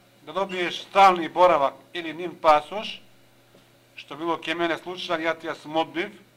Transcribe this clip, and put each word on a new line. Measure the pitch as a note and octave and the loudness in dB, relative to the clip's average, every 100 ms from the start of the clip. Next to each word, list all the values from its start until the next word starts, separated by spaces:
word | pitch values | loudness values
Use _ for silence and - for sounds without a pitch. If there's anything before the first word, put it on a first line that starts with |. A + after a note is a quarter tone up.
| _ _ | _ _
да | - | -10
добиеш | D#3+ G3 F#3 F3 - | -6 -4 -4 -4 -6
стални | - G3 G3 F#3 D#3 | -2 6 6 6 0
боравак | D#3+ F3+ D#3+ C3+ - - | 4 6 6 2 -2 -14
или | F3 E3 | -12 -10
ним | D3+ F3+ D#3 | -10 -10 -2
пасош, | E3 D3+ - G3 A3+ - - _ _ _ _ _ _ _ _ - | 4 4 2 -10 -10 -12 -18 _ _ _ _ _ _ _ _ -20
што | - C#3+ | -18 -8
било | E3+ D#3+ | -4 -4
ке | D#3+ | -4
мене | D#3+ E3+ D#3 | -4 -2 -4
случај, | E3+ F#3 F#3 E3+ | -8 -10 -4 -4
ја | E3 E3 | -2 -4
тија | E3 C#3+ | -6 -10
сум | D3 D#3 | -6 -4
одбив, | D#3 C#3+ G3+ - - | -2 -4 -8 -8 -20